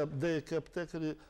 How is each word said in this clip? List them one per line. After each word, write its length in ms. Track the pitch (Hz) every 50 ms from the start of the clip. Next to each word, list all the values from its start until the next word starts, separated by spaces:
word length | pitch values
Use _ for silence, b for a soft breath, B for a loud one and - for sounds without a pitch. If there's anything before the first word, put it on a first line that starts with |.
| 147
ап-, 100 | 151 147
деякі 400 | 135 151 170 160 151 139 - 165
аптекарі, 600 | 156 147 - - 180 175 156 - 165 160 156 151 B B B